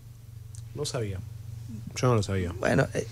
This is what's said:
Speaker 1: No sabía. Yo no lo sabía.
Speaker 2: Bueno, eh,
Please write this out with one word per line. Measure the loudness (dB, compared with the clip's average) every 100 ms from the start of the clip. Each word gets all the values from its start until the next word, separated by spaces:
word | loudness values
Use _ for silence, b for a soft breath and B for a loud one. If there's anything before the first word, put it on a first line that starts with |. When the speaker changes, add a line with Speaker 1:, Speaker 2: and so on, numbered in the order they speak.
| -16 -16 -16 -14 -14 -12 -10
Speaker 1:
No | -6 -4
sabía. | -2 -2 -4 -8 -10 -10 -10 -10 -10 -8 2
Yo | 6
no | 6
lo |
sabía. | 4 2 0 2
Speaker 2:
Bueno, | 4 6 4 2
eh, | -4